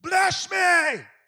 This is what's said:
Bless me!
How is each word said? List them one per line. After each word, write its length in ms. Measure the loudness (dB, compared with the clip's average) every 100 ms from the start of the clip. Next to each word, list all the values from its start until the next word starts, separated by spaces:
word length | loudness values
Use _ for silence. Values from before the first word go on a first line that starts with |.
Bless 480 | 0 0 0 -2 -6
me! 520 | 0 2 2 2 -4 -10 _